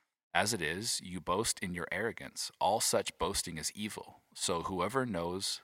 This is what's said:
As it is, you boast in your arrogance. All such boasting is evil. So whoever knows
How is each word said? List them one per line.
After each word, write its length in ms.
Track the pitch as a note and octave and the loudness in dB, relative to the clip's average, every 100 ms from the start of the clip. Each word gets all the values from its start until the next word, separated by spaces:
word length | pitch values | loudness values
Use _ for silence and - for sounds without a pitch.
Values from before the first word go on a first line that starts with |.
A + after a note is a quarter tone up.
| _ _ _ | _ _ _
As 200 | E2+ G2+ | 2 2
it 80 | A2 | 2
is, 380 | D#2 F2 A#2 - | 0 0 -2 -2
you 180 | - F2+ | -2 -6
boast 380 | D#2 F2+ A#2 - | 0 2 2 0
in 160 | F#2+ | -2
your 140 | F2 E2 | -4 -4
arrogance. 640 | F2+ A2+ G2 C2+ - - - | -2 -2 -4 -10 -6 -8 0
All 200 | F2+ A2 | 2 4
such 380 | - A2+ G2 - | 4 4 2 0
boasting 400 | E2 G2 - D#2 | 0 0 -2 -4
is 140 | D2+ | -6
evil. 480 | - G#2 - - - _ | -4 -6 -6 -12 -18 _
So 300 | - - F2 | -4 0 0
whoever 420 | E2+ F#2+ F#2 C3 | 0 0 2 2
knows 560 | B2+ F#2 E2+ F#2 G2 - | 0 0 -2 -2 -2 -4